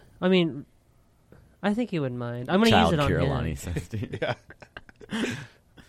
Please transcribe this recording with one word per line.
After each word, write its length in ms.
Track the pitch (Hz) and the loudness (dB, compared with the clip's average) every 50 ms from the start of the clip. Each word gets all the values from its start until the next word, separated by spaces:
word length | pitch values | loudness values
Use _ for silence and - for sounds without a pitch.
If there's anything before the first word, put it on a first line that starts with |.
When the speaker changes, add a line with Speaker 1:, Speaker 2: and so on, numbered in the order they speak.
| - _ - - | -20 _ -10 -4
Speaker 1:
I 80 | 180 185 | 0 2
mean, 360 | 190 180 175 160 120 143 - - _ _ _ _ _ _ _ _ _ _ _ _ - - - _ _ _ | 4 4 2 2 -2 -6 -12 -16 _ _ _ _ _ _ _ _ _ _ _ _ -20 -20 -20 _ _ _
I 120 | - 202 208 | -4 -2 -2
think 180 | 226 254 208 | -2 -2 -4
he 80 | 185 160 | -4 -4
wouldn't 200 | 143 127 123 123 | -4 -4 -4 -6
mind. 300 | 120 120 120 123 123 135 | -8 -8 -8 -8 -4 0
I'm 100 | 170 196 | 2 4
gonna 120 | 226 226 | 6 6
Speaker 2:
Child 200 | - - - 165 165 | 6 6 6 4 4
Speaker 1:
use 60 | 147 | 4
it 40 | 143 | 2
on 80 | 139 | 2
Speaker 2:
Kirillani 360 | 90 - - - 71 73 76 80 | 2 2 2 0 0 0 -2 -4
Speaker 1:
him. 60 | 76 | -4
Speaker 2:
says 320 | 71 - 92 82 - 85 - | -6 -6 -6 -6 -6 -6 -6
to 80 | - 104 | -8 -8
you. 120 | 101 - - | -8 -8 -8
Speaker 3:
<laughs> 40 | - | -6
Yeah. 120 | - 85 120 - _ - - - - - _ - - - _ _ - - - 226 - 247 - - 139 - - _ _ _ _ - - | -4 -4 -6 -6 _ -18 -20 -20 -20 -20 _ -20 -20 -20 _ _ -12 -8 -6 -4 -4 -4 -6 -8 -12 -16 -20 _ _ _ _ -20 -20